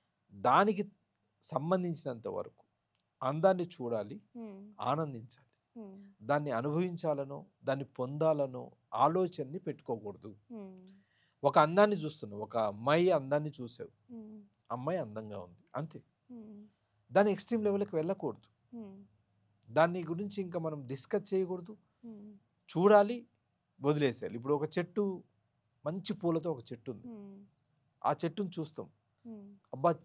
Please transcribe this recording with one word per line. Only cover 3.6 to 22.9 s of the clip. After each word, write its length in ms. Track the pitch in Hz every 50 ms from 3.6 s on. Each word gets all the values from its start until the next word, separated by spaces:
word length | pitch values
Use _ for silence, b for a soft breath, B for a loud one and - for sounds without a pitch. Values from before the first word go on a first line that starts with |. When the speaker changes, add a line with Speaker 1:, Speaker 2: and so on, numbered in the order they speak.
| 170
Speaker 1:
చూడాలి, 580 | 175 - - 127 120 117 107 101 104 - 208 - _ _ 240
Speaker 2:
మ్మ్. 360 | 226 214 196 95 101 208 208 -
Speaker 1:
ఆనందించాలి. 960 | 107 120 139 156 160 147 131 113 120 123 - - _ _ _ _ _ _ _ 233
Speaker 2:
మ్మ్. 460 | 214 196 190 196 196 - - _ 104
Speaker 1:
దాన్ని 260 | 113 143 147 147 147
అనుభవించాలనో, 920 | 123 113 127 147 147 165 180 185 175 - - 160 147 139 139 135 139 143 190 - _ _ -
దాన్ని 220 | 135 135 139 139
పొందాలనో 840 | - _ - 127 131 143 151 160 160 156 147 139 131 127 127 123 123 - _ _ _ -
ఆలోచనని 680 | 110 127 151 165 185 185 175 180 - 139 127 151 190
పెట్టుకోకూడదు. 760 | - 165 127 - - - 120 107 104 104 92 - - 107 104 104 _ _
Speaker 2:
మ్మ్. 380 | 240 220 196 190 190 185 185 190 196 b b b b b b b b b -
Speaker 1:
ఒక 160 | 139 - 170
అందాన్ని 360 | 151 156 170 196 208 208 208
చూస్తున్నాం, 440 | 165 151 151 - - - 107 101 101
ఒక 180 | 107 - - 117
అమ్మాయి 540 | 110 104 101 104 113 135 151 170 175 185
అందాన్ని 400 | 175 147 135 135 143 151 151 151 - -
చూసావు, 520 | 123 113 - - - - - _ _ _ 240
Speaker 2:
మ్మ్. 300 | 226 214 214 214 214 202 202 _ _ _ _
Speaker 1:
అమ్మాయి 280 | 117 123 127 151 180 180
అందంగా 400 | 139 110 104 110 110 107 104 98
ఉంది, 240 | 90 87 87 - _ _ -
అంతే. 280 | 131 151 156 - 151 - _ _ _ _ _
Speaker 2:
మ్మ్. 340 | 247 233 214 214 208 208 214 214 _ _ _ _ _ _ _ _
Speaker 1:
దాని 200 | 123 185 208 208
ఎక్స్‌ట్రీమ్ 320 | 196 196 - - 233 226 208
లెవెల్‌కి 320 | 208 196 196 202 - -
వెళ్ళకూడదు. 800 | 160 156 170 196 190 - 135 104 - - _ _ _ _ _ 247
Speaker 2:
మ్మ్. 280 | 233 220 196 196 196 202 - _ _ _ _ _ _ _ _ _ _ _ 110 113
Speaker 1:
దాని 300 | 147 160 175 175 185 170
గురించి 380 | 156 170 170 208 202 202 208
ఇంకా 180 | 190 175 175 175
మనం 280 | 165 160 151 147 131 120
డిస్కస్ 460 | 139 135 - - - 202 208 - 196
చేయకూడదు. 440 | 190 190 175 185 180 180 220 214 - _ _ _ _ -
Speaker 2:
మ్మ్. 280 | 233 220 202 208 214 208 196 _ _ _ _ _ -
Speaker 1:
చూడాలి, 580 | - 160 180 202